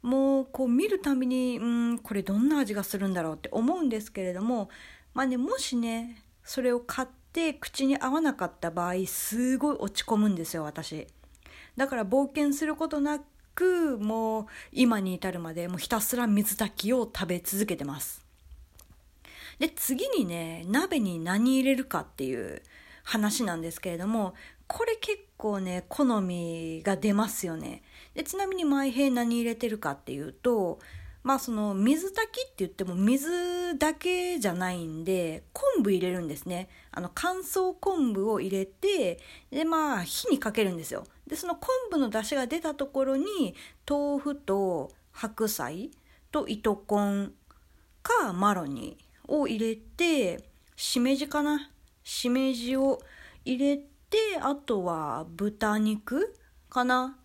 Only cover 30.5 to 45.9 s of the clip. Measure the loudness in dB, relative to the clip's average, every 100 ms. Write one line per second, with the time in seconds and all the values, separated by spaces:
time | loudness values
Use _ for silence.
30.5 | 2 2 -2 -12 -16 -16 -8 0 0 0
31.5 | -2 0 2 4 4 2 -2 -2 -4 -8
32.5 | -4 -6 -4 -4 2 4 4 2 -2 -2
33.5 | -2 -2 0 0 0 -2 0 0 -2 -2
34.5 | 0 -2 -4 -6 -6 -2 0 0 -6 -12
35.5 | -2 0 4 4 4 2 -2 -4 -6 -6
36.5 | -8 -8 -16 -14 -10 -8 -4 -2 -2 -2
37.5 | 0 0 0 -2 2 2 2 0 0 -2
38.5 | -2 -4 -2 0 2 0 -2 -14 -20 _
39.5 | -2 0 2 0 -2 -2 -4 0 0 0
40.5 | 0 0 0 -6 -8 -10 -20 -12 -8 -6
41.5 | -6 0 -2 0 0 0 0 -2 -2 -2
42.5 | -2 -4 -4 -4 -2 0 0 -2 -2 -2
43.5 | -4 -20 -18 -2 0 2 0 -2 -6 -2
44.5 | 0 0 -2 -6 -12 _ -10 -10 -2 -2
45.5 | -2 -6 -6 -10